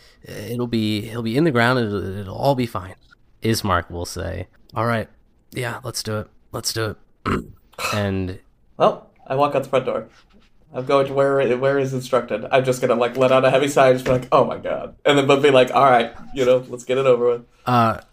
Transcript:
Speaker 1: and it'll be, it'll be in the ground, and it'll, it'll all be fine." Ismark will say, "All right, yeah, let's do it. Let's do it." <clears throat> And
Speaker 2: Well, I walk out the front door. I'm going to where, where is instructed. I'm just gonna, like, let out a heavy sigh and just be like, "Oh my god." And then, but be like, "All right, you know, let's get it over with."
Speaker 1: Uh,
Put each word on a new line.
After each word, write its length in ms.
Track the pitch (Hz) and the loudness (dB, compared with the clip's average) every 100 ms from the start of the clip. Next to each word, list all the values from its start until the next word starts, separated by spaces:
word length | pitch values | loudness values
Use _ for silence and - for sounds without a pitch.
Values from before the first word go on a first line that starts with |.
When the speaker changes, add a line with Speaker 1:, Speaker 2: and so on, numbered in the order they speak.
| _ _ | _ _
Speaker 1:
and 260 | - 98 104 | -18 -16 -10
it'll 160 | 120 120 | -6 -4
be, 420 | 113 107 107 110 | -2 -2 -2 -6
it'll 140 | 117 | -6
be 140 | 113 120 | -2 0
in 80 | |
the 60 | 165 | 2
ground, 280 | 120 120 127 | 2 2 2
and 100 | 110 | 0
it'll, 300 | 101 98 95 | -4 -6 -8
it'll 160 | 95 98 | -10 -4
all 180 | 139 | 0
be 120 | 127 120 | 0 -2
fine." 280 | 107 92 - _ _ _ _ | -6 -12 -20 _ _ _ _
Ismark 480 | 110 110 104 87 - | -4 -2 0 -2 -2
will 140 | 85 87 | -10 -10
say, 420 | 90 87 87 95 _ _ | -8 -8 -10 -12 _ _
"All 100 | 113 117 | -6 -2
right, 220 | 113 - _ _ _ _ | -2 -6 _ _ _ _
yeah, 280 | - 120 113 | -10 -8 -8
let's 200 | 120 - | -10 -10
do 160 | - 107 | -6 -8
it. 100 | 110 _ _ | -8 _ _
Let's 200 | 117 - | -8 -6
do 220 | 113 107 - _ _ - | -4 -6 -6 _ _ -6
it." 180 | - - | -4 -6
<clears throat> 0 | - _ - - | -20 _ -10 -6
And 440 | 104 101 95 92 95 _ _ _ - | -2 -2 -2 -6 -10 _ _ _ 0
Speaker 2:
Well, 340 | 208 - - _ - | 0 0 -14 _ -6
I 80 | 135 | -2
walk 180 | 143 | 0
out 80 | 143 | 0
the 60 | - | 0
front 160 | 127 120 | -2 -2
door. 220 | 107 - _ _ _ _ _ _ | -6 -8 _ _ _ _ _ _
I'm 100 | 127 | -10
going 220 | 131 139 135 | 0 2 2
to 80 | |
where, 420 | 135 139 139 120 123 | 0 2 2 0 0
where 220 | 135 139 | 0 0
is 160 | 135 | -2
instructed. 500 | 131 - 123 117 110 117 | -4 -2 -2 -2 -8 0
I'm 120 | 135 | 0
just 160 | 131 127 | 2 0
gonna, 120 | 123 | 0
like, 220 | 120 120 123 | 0 0 2
let 160 | 131 | 4
out 120 | 131 | 4
a 60 | 131 | 4
heavy 180 | 131 143 | 2 2
sigh 200 | 147 135 | 4 4
and 40 | 127 | 4
just 80 | |
be 60 | 135 | 2
like, 180 | 127 - | -2 2
"Oh 120 | 143 | 2
my 140 | 117 85 | 2 -2
god." 380 | - 73 - - 147 | -6 -6 -8 -4 2
And 100 | 143 | 2
then, 100 | 135 | 4
but 140 | 139 | 4
be 100 | 143 | 6
like, 220 | 131 127 | 4 4
"All 100 | 127 139 | 4 4
right, 220 | 120 117 - - | 4 2 -8 -12
you 100 | 139 | -2
know, 180 | 123 127 127 | 2 2 0
let's 160 | 120 | -14
get 140 | - 127 | -4 0
it 80 | 135 | 2
over 200 | 120 120 | 2 2
with." 160 | 120 - _ | -2 -6 _
Speaker 1:
Uh, 360 | - 123 113 101 - | 0 2 2 0 -10